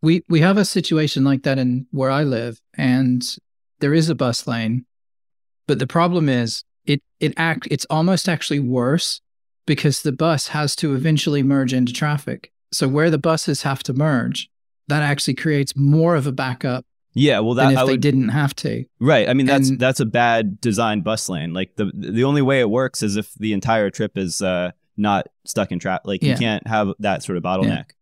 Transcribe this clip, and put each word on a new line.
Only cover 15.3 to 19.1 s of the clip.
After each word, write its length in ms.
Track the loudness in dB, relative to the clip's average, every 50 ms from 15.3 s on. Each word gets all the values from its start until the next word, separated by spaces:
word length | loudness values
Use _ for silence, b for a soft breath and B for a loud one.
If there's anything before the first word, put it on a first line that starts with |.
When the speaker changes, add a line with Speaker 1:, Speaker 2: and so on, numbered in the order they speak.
| -4
Speaker 1:
creates 420 | -2 -2 0 0 0 0 -2 -2
more 400 | 0 2 4 4 4 4 4 2
of 100 | 2 0
a 60 | -2
backup 540 | -4 -4 -4 -4 -6 -4 -4 -4 -4 -4 -8 _ _ _ _ _ _
Speaker 2:
Yeah, 260 | 2 4 4 4 2
well, 160 | 2 0 2
Speaker 1:
than 120 | 4 4 4
Speaker 2:
that 60 | 4
Speaker 1:
if 60 | 4
Speaker 2:
I 60 | 4
Speaker 1:
they 60 | 2 2
Speaker 2:
would 80 | 2
Speaker 1:
didn't 280 | 2 2 2 2 0 0
have 260 | 0 0 0 0 -2 -4
to. 280 | -6 -6 -6 -6 -8 _ _ _
Speaker 2:
Right. 280 | 2 4